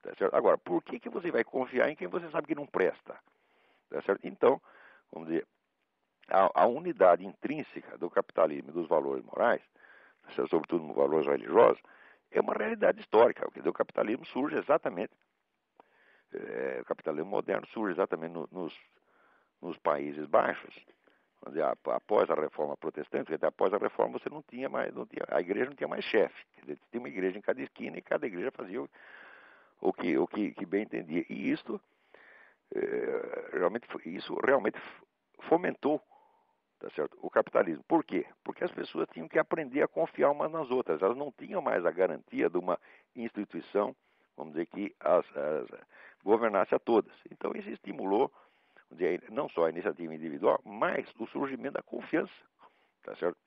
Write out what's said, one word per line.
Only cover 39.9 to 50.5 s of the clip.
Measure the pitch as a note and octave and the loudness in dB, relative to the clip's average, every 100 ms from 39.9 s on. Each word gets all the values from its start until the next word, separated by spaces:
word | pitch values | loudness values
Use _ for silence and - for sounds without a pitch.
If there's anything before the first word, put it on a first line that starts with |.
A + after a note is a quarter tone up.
| - E3 - C#3+ | 0 -2 2 2
umas | D3 D3+ | 2 -2
nas | D#3+ C#3 | -2 0
outras. | B2+ A#2 D#2 | 0 2 2
Elas | F#2+ B2 | 2 0
não | C#3+ | -6
tinham | - - G#3 | -8 -6 -4
mais | C3+ G2 E2+ | 0 2 0
a | |
garantia | E2 F2+ C#2+ - B2+ F2 | 2 2 0 -8 0 0
de | F2 | 0
uma | F2+ E2+ - - _ - | -2 -4 -4 -20 _ -10
instituição, | A#2 G#2+ G2+ F2+ - G2+ G#2 C3+ _ _ _ - | -8 -8 -8 -8 -2 -2 -2 -4 _ _ _ -14
vamos | D#2 | -10
dizer, | D#2 E2+ | -6 -6
que | - G2+ - | -6 -8 -4
as, | - F2 - - | 4 4 4 -4
as | D2 D2+ A#1+ - - - - _ | -2 -2 -4 -14 -20 -20 -20 _
governasse | F#2+ A2 A2+ G2 - C3 | 2 4 4 2 2 0
a | |
todas. | - A2+ - - - | 4 4 4 -8 -20
Então, | - - - | -10 -8 -6
isso | G3 | -10
estimulou, | A2+ - C#3+ G2 G2+ C#3+ _ _ _ _ _ _ | -12 -12 -8 0 2 2 _ _ _ _ _ _
vamos | - | -2
dizer, | F2 E2+ C#2 | 0 0 -4
não | A2 D3 | -6 -4
só | - E2 | 0 0
a | |
iniciativa | D#2+ F#2 D#2 E2+ | 2 -4 -4 -8
individual, | D#2 D#2+ C#2+ G#2 | -8 -8 0 2